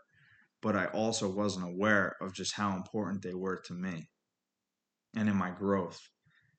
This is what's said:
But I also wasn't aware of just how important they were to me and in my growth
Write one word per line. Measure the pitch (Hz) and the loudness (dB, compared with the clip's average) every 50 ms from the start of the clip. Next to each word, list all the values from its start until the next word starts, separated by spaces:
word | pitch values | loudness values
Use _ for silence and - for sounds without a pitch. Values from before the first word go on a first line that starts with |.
| _ _ _ _ _ - - _ _ _ _ _ | _ _ _ _ _ -20 -20 _ _ _ _ _
But | - 110 104 | 0 0 2
I | 98 90 - | 2 2 0
also | - 104 110 113 104 - 110 95 | 0 2 2 2 2 0 0 0
wasn't | 92 101 104 101 92 92 90 | 0 0 0 0 0 -2 -4
aware | 87 90 92 101 110 107 101 92 82 - - | -6 -2 2 4 6 6 6 4 2 0 -4
of | - 95 95 | -8 -8 -6
just | 98 92 - - | -6 -6 -6 -2
how | - 104 101 98 | -2 0 0 0
important | 92 92 - - 110 101 87 101 95 95 | -2 -4 -6 -4 -4 -2 -2 -4 -4 -4
they | 90 92 | -6 -6
were | 90 92 95 92 90 - | -4 -2 -4 -4 -4 -6
to | - 90 | -10 -8
me | 90 92 95 85 82 76 - _ _ _ _ _ _ _ _ _ _ _ _ _ _ _ _ _ _ _ _ - | -6 -4 -4 -6 -6 -10 -12 _ _ _ _ _ _ _ _ _ _ _ _ _ _ _ _ _ _ _ _ -4
and | 113 107 104 | 0 2 4
in | 101 | 4
my | 98 92 90 | 4 2 0
growth | 90 92 98 98 98 95 87 82 - - - - _ _ _ _ _ _ _ _ _ | -2 -2 2 2 4 4 2 -2 -6 -12 -18 -20 _ _ _ _ _ _ _ _ _